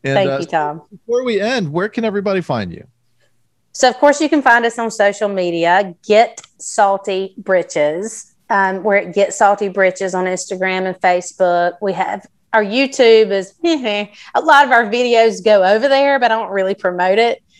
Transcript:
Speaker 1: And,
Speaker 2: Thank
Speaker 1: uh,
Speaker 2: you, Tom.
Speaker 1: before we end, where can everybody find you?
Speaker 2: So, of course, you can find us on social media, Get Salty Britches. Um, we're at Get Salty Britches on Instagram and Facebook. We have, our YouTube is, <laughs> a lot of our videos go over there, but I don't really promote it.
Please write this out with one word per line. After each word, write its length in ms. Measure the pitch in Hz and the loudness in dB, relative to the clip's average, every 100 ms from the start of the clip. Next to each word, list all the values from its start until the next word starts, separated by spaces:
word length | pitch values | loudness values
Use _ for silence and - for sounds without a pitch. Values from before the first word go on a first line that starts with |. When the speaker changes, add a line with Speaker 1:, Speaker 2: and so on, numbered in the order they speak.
| 135 | 0
Speaker 1:
And, 100 | 202 | 0
Speaker 2:
Thank 140 | 165 | 0
Speaker 1:
uh, 80 | 135 | -4
Speaker 2:
you, 60 | - | -4
Tom. 360 | 160 147 156 _ | -4 -4 -8 _
Speaker 1:
before 360 | 196 - 240 254 | -20 -4 -4 -2
we 160 | 208 | -2
end, 320 | 208 262 165 | -2 -4 -4
where 160 | 156 208 | -4 -4
can 160 | - 226 | -4 -4
everybody 340 | 202 202 190 | -4 -4 -4
find 320 | 165 123 95 | -4 -6 -6
you? 160 | 82 - _ _ _ _ _ _ _ _ | -12 -20 _ _ _ _ _ _ _ _
Speaker 2:
So, 160 | - 254 | -2 0
of 80 | - | 2
course, 240 | 294 285 | 2 2
you 80 | 311 | 0
can 120 | 311 | 2
find 240 | 262 240 233 | 4 2 2
us 140 | 226 | -2
on 120 | 226 | -8
social 360 | - 202 202 208 | 0 0 0 -4
media, 680 | 196 175 170 165 180 196 170 - | -2 -4 -2 2 2 0 -8 0
Get 340 | 214 240 - - _ | 2 2 -2 -20 _
Salty 760 | - - 202 196 196 190 190 - | -10 0 0 0 -4 -6 -6 -10
Britches. 960 | 196 185 170 160 147 160 220 - - _ _ | -2 0 0 -2 -2 -2 -8 -12 -20 _ _
Um, 320 | 202 190 190 | 0 0 -2
we're 120 | 202 202 | 0 0
at 180 | 185 | 0
Get 200 | 185 196 | -2 -2
Salty 360 | - 208 202 202 | 2 2 2 -2
Britches 460 | 190 190 185 190 185 | 0 0 0 -6 -4
on 100 | 185 | -4
Instagram 640 | 185 - 185 185 185 185 | -6 -8 -6 -4 -2 -4
and 120 | 185 | -2
Facebook. 760 | 185 180 180 - 185 175 175 175 | 0 0 -4 -2 0 0 -2 -2
We 120 | 202 | -6
have, 320 | 175 185 202 _ _ _ | -4 -6 -6 _ _ _
our 120 | 226 | -2
YouTube 680 | 208 233 269 269 233 220 214 | 0 -2 -2 2 6 6 4
is, 240 | 196 185 _ | -2 -6 _
<laughs> 40 | |
a 760 | 339 311 240 208 208 - - - | -2 -2 -2 -6 -6 -14 -6 -4
lot 240 | 311 285 285 | 4 4 6
of 60 | |
our 140 | 240 220 | 2 2
videos 600 | 233 247 233 226 202 202 | -2 2 4 4 2 2
go 180 | 208 | 4
over 240 | 185 214 269 | 4 2 2
there, 320 | 269 277 277 | 2 2 2
but 120 | 240 | 0
I 40 | 220 | 0
don't 140 | 196 | -4
really 240 | 196 190 | -4 -4
promote 460 | 196 185 180 185 202 | -2 -4 -2 0 2
it. 240 | 233 - _ | 2 -2 _